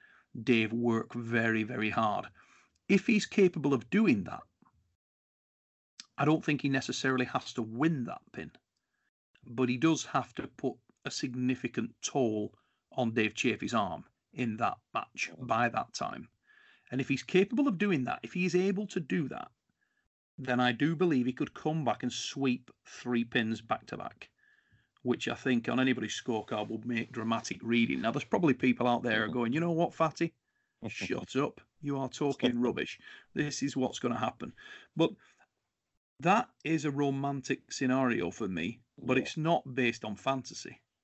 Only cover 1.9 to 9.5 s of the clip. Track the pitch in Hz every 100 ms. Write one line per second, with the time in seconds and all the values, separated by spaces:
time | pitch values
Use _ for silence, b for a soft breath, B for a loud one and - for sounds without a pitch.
1.9 | 110 110 98 - b b b b b -
2.9 | 196 - 214 - - 185 170 139 135 -
3.9 | 202 214 107 87 - - _ _ _ _
4.9 | _ _ _ _ _ _ _ _ _ _
5.9 | - - - 143 156 - 143 143 135 -
6.9 | 127 135 131 123 131 - - 110 117 160
7.9 | 151 113 - - - 78 - _ _ _
8.9 | _ _ _ _ _ 120